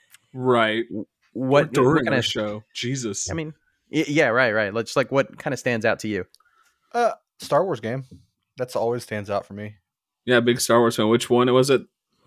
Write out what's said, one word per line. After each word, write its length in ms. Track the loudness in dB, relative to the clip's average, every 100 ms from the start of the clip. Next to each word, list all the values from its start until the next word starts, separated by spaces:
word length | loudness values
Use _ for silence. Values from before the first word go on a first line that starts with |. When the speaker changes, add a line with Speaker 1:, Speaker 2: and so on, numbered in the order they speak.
| _ _ _
Speaker 1:
Right. 520 | -4 2 4 2 0 -4
Speaker 2:
W-, 160 | -8 -12 _ _
what, 320 | -6 0 2 2
Speaker 1:
Or 20 |
during 240 | 2 2
Speaker 2:
what 100 | 2
kinda 120 | 2 -2
Speaker 1:
our 40 |
show. 400 | -2 -4 -6 -8 -12
Jesus. 560 | -10 -6 -6 -6 -6 -8
Speaker 2:
I 40 |
mean, 180 | -8 -10 -14 _ _ _
y-, 140 | -4 0
yeah, 220 | 2 2
right, 240 | 2 2
right. 200 | 0 -2
Let's, 220 | -4 -4
like, 160 | -2 0
what 260 | 0 -2 -4
kinda 140 | -8 -6
stands 280 | -2 0
out 140 | 0 -2
to 80 | -4
you? 160 | -6 -8 _ _ _ _ _ _
Speaker 3:
Uh, 200 | -2 0 -2 _ -18
Star 240 | -2 0
Wars 160 | 0 -2
game. 240 | -6 -8 -10 -20 _ _ _ -10
That's 180 | -8 -4
always 260 | -2 -4
stands 260 | -6 -8 -4
out 160 | -6
for 100 | -6
me. 220 | -12 -14 -16 _ _ _ _
Speaker 1:
Yeah, 140 | 0 2
big 220 | 4 0
Star 180 | 4 4
Wars 160 | 4
fan. 140 | 2 2
Which 200 | 2 2
one 240 | 2 4
was 160 | 4 4
it 120 | 2 0 _ _ _